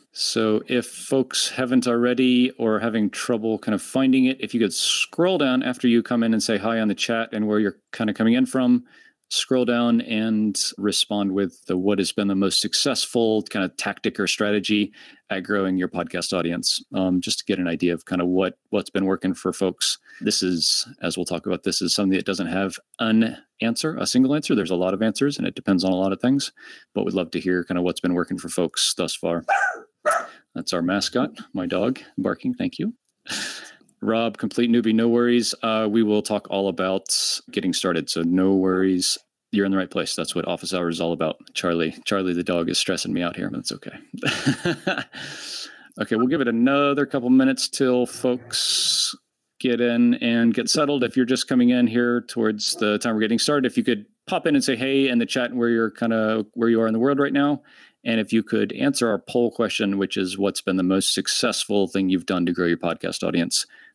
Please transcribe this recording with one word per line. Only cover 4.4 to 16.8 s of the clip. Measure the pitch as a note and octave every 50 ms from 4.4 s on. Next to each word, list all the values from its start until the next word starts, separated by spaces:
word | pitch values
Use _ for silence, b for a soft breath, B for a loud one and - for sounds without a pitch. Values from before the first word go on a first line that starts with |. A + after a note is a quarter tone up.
| A2 G#2
you | - A2+
could | A2+ F#2+
scroll | - - - - - - - - - - F3 F#3 F#3+ D#3
down | D3 C3 B2+ C3
after | - B2 B2 - -
you | A#2+ A#2 A#2
come | A2 - B2 A#2 A#2
in | A2+
and | A2 G#2+
say | - - A2
hi | G2 G2+ A2+ A2+ A2+
on | A2 G#2
the | G2
chat | - - - A#2 A2+ A2+ -
and | A2+ G#2+ G#2+
where | G#2 G#2 G#2+
you're | G#2+ F#2+ - _ _ _
kind | - - A2+ G#2+
of | F#2+
coming | - A2+ A2+ A#2
in | B2+ C3
from, | B2+ - C3 B2+ B2 B2 A#2+ - b b b b b b b b -
scroll | - - - - C3 B2+ B2
down | A#2+ A#2+ A#2+ A#2+ A#2+ A#2 A#2
and | A#2 - A2 G#2+ A2 A2+ G#2+ G#2+ G#2+ G#2 G2 - - - -
respond | - G2+ G#2 F#2 - - - G#2+ G#2 G2+ G2
with | F#2 G2+ G2 F2 - - _
the, | - F#2+
what | F#2 F#2 G#2 G2+ F#2+
has | F#2 -
been | - A2 G#2
the | G2+ G2
most | F#2+ G2 F#2+ - -
successful | - G#2+ - - - C#3 A#2+ - - - - A#2+ A#2 A2 A2 G#2+
kind | G#2 - - G#2+ F#2+
of | F2+ -
tactic | - - G2+ G2 - - G#2 - -
or | G2
strategy | - - - G#2+ G#2 G#2 G#2 G2 - G#2+ G#2 G#2 G#2 B B B B B B B B
at | G#2 F#2+ F2
growing | F#2+ G#2 G2+ F#2+ F#2+ F#2
your | F#2 F2+ E2
podcast | - F2+ F2 - - F2 E2+ -
audience, | F#2+ F2+ E2 E2+ E2+ - - - - -